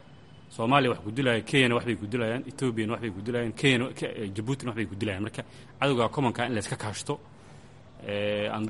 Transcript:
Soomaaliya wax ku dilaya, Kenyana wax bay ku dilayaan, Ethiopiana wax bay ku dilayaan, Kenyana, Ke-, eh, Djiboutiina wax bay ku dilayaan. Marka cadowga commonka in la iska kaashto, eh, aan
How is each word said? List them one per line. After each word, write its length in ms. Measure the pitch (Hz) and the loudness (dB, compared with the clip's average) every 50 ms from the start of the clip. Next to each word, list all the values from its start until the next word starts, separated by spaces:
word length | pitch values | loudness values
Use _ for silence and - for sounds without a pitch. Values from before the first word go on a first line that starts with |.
| - - - - - - - - - - | -14 -20 -20 -20 -20 -20 -20 -20 -20 -14
Soomaaliya 400 | - - 113 120 139 143 131 120 | -6 -2 2 4 6 6 6 4
wax 100 | 107 - | 2 0
ku 80 | - 107 | -4 -4
dilaya, 300 | 110 139 131 123 117 107 | -2 2 2 4 2 2
Kenyana 320 | 104 - 151 135 127 120 120 | 0 2 4 4 6 6 4
wax 100 | 120 113 | 2 2
bay 120 | 120 107 | 0 -2
ku 100 | 98 107 | -2 -4
dilayaan, 360 | 101 123 123 113 110 117 131 - | -4 -2 -2 0 0 -2 -2 -6
Ethiopiana 460 | 127 - - 135 127 110 113 107 107 | -8 -6 -2 -2 0 0 0 -2 -2
wax 80 | 117 101 | -2 -4
bay 80 | 120 110 | -4 -6
ku 100 | 87 98 | -6 -6
dilayaan, 300 | 104 123 120 120 120 113 | -4 -2 -2 0 -2 -2
Kenyana, 320 | - - 147 139 127 117 131 131 | -2 4 4 6 6 6 2 -2
Ke-, 200 | - - 156 - - | -4 -6 -6 -6 -6
eh, 140 | 113 107 95 | -6 -6 -6
Djiboutiina 400 | 95 110 107 127 135 135 - 123 | -4 -4 -2 -2 -4 -2 -4 -4
wax 60 | 104 | -4
bay 100 | 113 104 | -2 -4
ku 80 | 85 95 | -4 -4
dilayaan. 280 | 98 107 104 92 92 | -4 -2 -2 -2 -2
Marka 200 | 104 - - - - - - - - - - | -4 -4 -6 -8 -10 -10 -16 -20 -20 -20 -4
cadowga 320 | - 139 143 135 123 113 107 | 0 2 2 4 4 2 2
commonka 380 | - 151 135 117 110 123 123 | 2 2 2 2 2 0 -2
in 60 | 127 120 | 0 0
la 60 | 104 | -2
iska 160 | - - 131 | -2 -4 -6
kaashto, 380 | - - 107 - - - - 147 - - - - - - - - - - - - - - - - - | -6 -6 -6 -6 -6 -6 -6 -6 -6 -10 -16 -20 -20 -20 -20 -20 -20 -20 -20 -20 -20 -20 -20 -20 -12
eh, 480 | - 104 101 101 104 104 104 104 104 107 | -8 -4 -2 -2 0 0 0 0 -2 -2
aan 120 | 107 107 107 107 | -2 -4 -4 -2